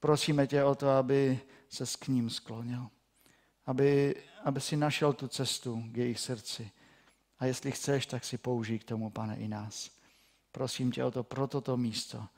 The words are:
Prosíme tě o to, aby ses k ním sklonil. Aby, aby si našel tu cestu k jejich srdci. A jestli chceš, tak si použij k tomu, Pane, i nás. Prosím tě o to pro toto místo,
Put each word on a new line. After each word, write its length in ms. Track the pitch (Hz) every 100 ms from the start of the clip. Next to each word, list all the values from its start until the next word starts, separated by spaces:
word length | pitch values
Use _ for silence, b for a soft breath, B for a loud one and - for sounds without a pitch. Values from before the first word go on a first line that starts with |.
Prosíme 460 | 151 151 - 147 139
tě 180 | 143
o 100 | 139
to, 160 | 135 143
aby 500 | 135 131 139 135 131 - B B
ses 280 | - 127 -
k 120 | -
ním 220 | 127 113
sklonil. 560 | - - 113 120 123 120 - _ b b b b _ -
Aby, 480 | 131 139 143 143 - - -
aby 160 | 151 139
si 160 | - 151
našel 360 | 151 - 151
tu 160 | 135 131
cestu 540 | - 123 - 127 113 117
k 40 | 117
jejich 240 | 123 110
srdci. 500 | - 117 - - 104 b b b b b _ _
A 80 | 131
jestli 260 | 123 139
chceš, 340 | - - 139 -
tak 180 | 127
si 140 | - 123
použij 400 | 127 120 110 113
k 60 |
tomu, 260 | - 113 110
Pane, 260 | 110 110 107
i 120 | 110
nás. 420 | 107 107 - - b b b b b _
Prosím 400 | - 127 - 127
tě 120 | 123
o 60 | 127
to 140 | 123
pro 220 | 120 131 135
toto 300 | 143 131 123
místo, 500 | 120 107 - 113 110